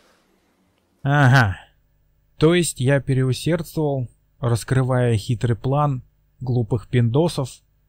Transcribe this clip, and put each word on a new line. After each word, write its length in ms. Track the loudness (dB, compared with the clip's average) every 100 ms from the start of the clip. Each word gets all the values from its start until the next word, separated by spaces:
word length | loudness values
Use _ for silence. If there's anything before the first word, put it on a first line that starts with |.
| _ _ _ _ _ _ _ _ _ _
Ага. 560 | -2 4 6 6 4 -2 -14 _ _ _ _ _ _ 0
То 160 | 2
есть 260 | 2 -2 -2
я 200 | 0 0
переусердствовал, 1080 | 0 -2 0 -2 -2 -4 -4 -4 -2 -2 -6 _ _ -6
раскрывая 760 | -2 -2 0 0 0 0 2 0
хитрый 400 | -2 -4 -2 -2
план 460 | -2 0 0 -2 -10 _ _ -12
глупых 480 | -4 -2 -2 -4 -2
пиндосов, 600 | 0 2 2 0 -2 -8 -10 _ _